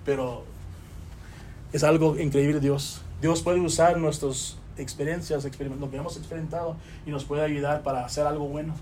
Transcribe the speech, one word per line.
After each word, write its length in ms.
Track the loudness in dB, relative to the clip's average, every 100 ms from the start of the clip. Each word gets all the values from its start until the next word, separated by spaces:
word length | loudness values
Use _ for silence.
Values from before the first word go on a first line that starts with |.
pero 400 | 2 0 0 -4 -10 -14 -14 -14 -14 -14 -14 -14 -14 -14 -14 -14 -4
es 100 | 4
algo 340 | 6 8 6 4
increíble 400 | 4 4 6 4
Dios. 400 | 4 2 -2 -8 -10 0
Dios 220 | 2 2
puede 160 | 4 4
usar 400 | 4 6 6 6
nuestras 600 | 2 0 -2 -2 -6 -10 -14 -10
experiencias, 680 | -10 -4 -2 -2 -2 -2
experim-, 360 | -2 -6 -8 -6
lo 100 | -6
que 60 | -6
hemos 200 | -8 -8
experimentado, 600 | -10 -8 -6 -4 -4 -6 -12 -14
y 60 | -8
nos 140 | -6
puede 180 | -2 0
ayudar 400 | 2 2 0 0
para 220 | 0 -2
hacer 240 | -2 0 0
algo 180 | 0 -2
bueno. 280 | -4 -6 -8